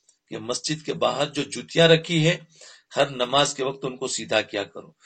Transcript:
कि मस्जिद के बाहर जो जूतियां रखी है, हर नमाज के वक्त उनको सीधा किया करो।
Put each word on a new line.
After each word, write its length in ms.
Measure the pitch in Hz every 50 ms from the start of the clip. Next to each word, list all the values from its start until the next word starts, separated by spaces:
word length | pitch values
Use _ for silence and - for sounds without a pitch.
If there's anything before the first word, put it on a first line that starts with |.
| _ _ _ _ _ _
कि 80 | 110
मस्जिद 440 | 110 110 117 123 - - - 156 156
के 120 | - - -
बाहर 360 | 113 113 117 120 131 147 147
जो 140 | - 143 135
जूतियां 440 | - - 123 120 - - 160 165 165
रखी 340 | 165 160 160 - 175 160 156
है, 240 | 165 175 - - _ _ - - - - - _ _ -
हर 140 | 131 143 139
नमाज 440 | 135 123 123 123 131 143 143 143 -
के 100 | - 131
वक्त 220 | 135 135 - -
उनको 220 | 131 127 127 131
सीधा 340 | 123 - 113 110 87 110 107
किया 220 | 104 - - 101 101
करो। 340 | - - - - - _ _ _